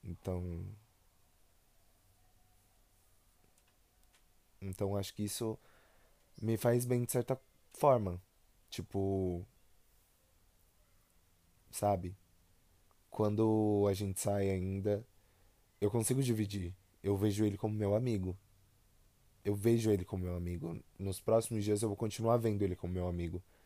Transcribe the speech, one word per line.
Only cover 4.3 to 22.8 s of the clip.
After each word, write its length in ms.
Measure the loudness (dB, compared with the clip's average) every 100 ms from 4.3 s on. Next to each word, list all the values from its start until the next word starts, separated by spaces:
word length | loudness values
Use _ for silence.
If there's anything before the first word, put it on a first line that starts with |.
| _ _ -12
então 360 | -10 -4 -2 -2
acho 160 | -4
que 100 | -6
isso 340 | -6 -4 -4 -6 -12 -20 _ _ _ _ _ -6
me 160 | -2 0
faz 280 | 2 2 2
bem 180 | -2
de 80 | 0
certa 280 | -2 -2 -6 _ _ _
forma. 480 | 2 4 4 2 -6 -12 _ _ _ -16
Tipo, 760 | -12 -8 -4 0 0 0 -4 -8 _ _ _ _ _ _ _ _ _ _ _ _ _ _ _ _ _ _ _ _ _ -14
sabe? 440 | 0 2 2 -2 -12 _ _ _ _ _ _ _ _ _
Quando 760 | 0 0 4 4 4 4 4 4
a 40 |
gente 260 | 2 -2 -4
sai 300 | -2 0 2
ainda, 560 | 0 -2 -2 0 0 -4 _ _ _ _ _ _ -2
eu 80 | 0
consigo 300 | 0 0 0
dividir. 520 | 0 0 0 -2 -6 -10 _ _
Eu 120 | -2 2
vejo 280 | 2 4 0
ele 120 | 0
como 160 | -4
meu 220 | 0 2 2
amigo. 420 | 2 -2 -2 -8 _ _ _ _ _ _ _ _ _ _
Eu 120 | -4 2
vejo 340 | 4 4 4
ele 160 | 2 0
como 200 | -4 -4
meu 100 | -4
amigo. 440 | -4 -6 -6 -10 -14 -8
Nos 220 | -6 -4
próximos 440 | 2 2 2 -2
dias 180 | 0 0
eu 80 | 0
vou 60 | -2
continuar 420 | -4 -2 2 2
vendo 240 | 2 0
ele 140 | -2
como 180 | -2